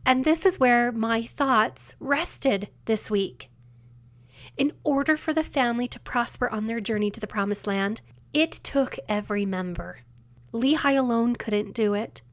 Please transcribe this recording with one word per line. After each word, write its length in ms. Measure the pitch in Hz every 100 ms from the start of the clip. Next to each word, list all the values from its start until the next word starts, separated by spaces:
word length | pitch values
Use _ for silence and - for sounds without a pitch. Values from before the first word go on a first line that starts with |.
| -
And 180 | 254
this 200 | 262 311
is 160 | 381 -
where 320 | 254 240 240
my 300 | 226 226 226
thoughts 720 | 226 - 269 233 226 - - -
rested 680 | 262 285 349 - 269 196 196 _
this 260 | - 214 -
week. 400 | 208 196 - - _ - - - - - - - - - -
In 160 | 277 -
order 320 | - 277 277 302
for 160 | -
the 100 | 311
family 460 | 311 277 240 233 247
to 100 | -
prosper 500 | - 247 233 - 247
on 180 | 214 220
their 140 | 233
journey 300 | 208 214 208
to 100 | -
the 60 | 208
promised 400 | 220 196 202 -
land, 340 | 196 196 220 - - -
it 200 | 294 320
took 460 | - - 277 262 - -
every 380 | 208 208 208 202
member. 540 | 185 180 170 175 180 - - _ - -
Lehi 440 | 233 262 311 285 277
alone 380 | 254 233 233
couldn't 380 | 240 - 208 208
do 220 | 214 208
it. 280 | 202 226 - -